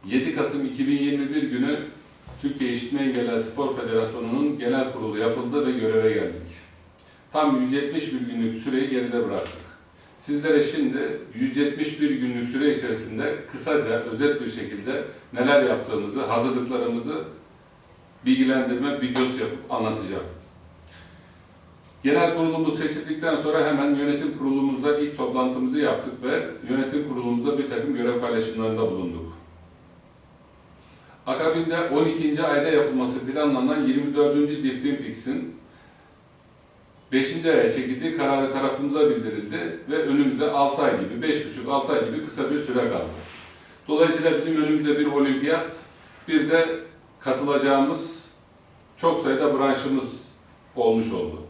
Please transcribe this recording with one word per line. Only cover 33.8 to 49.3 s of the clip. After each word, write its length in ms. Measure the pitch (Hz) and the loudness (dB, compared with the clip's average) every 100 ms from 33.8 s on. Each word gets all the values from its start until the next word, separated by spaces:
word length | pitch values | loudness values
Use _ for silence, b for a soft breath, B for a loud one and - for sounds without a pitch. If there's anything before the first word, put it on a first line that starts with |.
| 131 | 2
yirmi 300 | 139 143 147 | 2 2 2
dördüncü 480 | 147 143 147 147 | 4 4 2 0
Deaflympics'in 880 | 135 127 143 123 113 113 127 - - - B B B B B B - - - - - - - - - | -2 -2 -2 -2 -6 -8 -6 -6 -6 -14 B B B B B B -20 -20 -20 -20 -20 -20 -20 -20 0
beşinci 400 | 131 135 165 165 | 2 2 0 4
aya 180 | 147 - | 6 4
çekildiği 460 | 135 127 127 160 - | 2 -2 -2 -2 0
kararı 360 | 139 139 135 | 0 2 0
tarafımıza 580 | 135 135 135 143 151 147 | 0 -2 -2 -2 4 4
bildirildi 680 | 120 110 - 104 - 170 - 123 | 4 -2 -6 -6 -6 -6 -8 -4
ve 120 | 156 | -2
önümüze 480 | 143 139 135 123 147 | 2 4 4 2 0
altı 320 | 143 139 - | 2 2 2
ay 180 | 143 - | 2 2
gibi, 220 | - 120 | -4 -4
beş 240 | 156 151 - | 0 -2 -2
buçuk, 220 | 127 120 | -8 -2
altı 240 | 143 - | -2 0
ay 140 | - - | 0 0
gibi 180 | - | -4
kısa 260 | - - - | -8 -6 -2
bir 80 | 147 | -2
süre 300 | - 123 113 | 0 0 0
kaldı. 160 | - - - - B B B B B - | -2 -6 -10 -14 B B B B B -2
Dolayısıyla 500 | 151 165 160 160 147 | 4 4 4 2 2
bizim 240 | 165 156 | 0 2
önümüzde 360 | 147 151 147 143 | 2 2 2 2
bir 80 | 147 | 2
olimpiyat, 720 | 139 139 127 143 165 - - - B B B - | 4 2 2 2 0 -2 -10 -18 B B B 0
bir 220 | 156 151 | 0 4
de 160 | 165 165 165 - - - - | 4 2 -2 -8 -20 -20 -10
katılacağımız 1040 | 131 131 143 139 139 139 143 165 - - - - - - - - - - | -4 -2 2 2 4 4 4 0 -6 -12 -18 -20 -20 -20 -20 -20 -20 0
çok 220 | 165 156 | 2 2
sayıda 400 | 135 | 0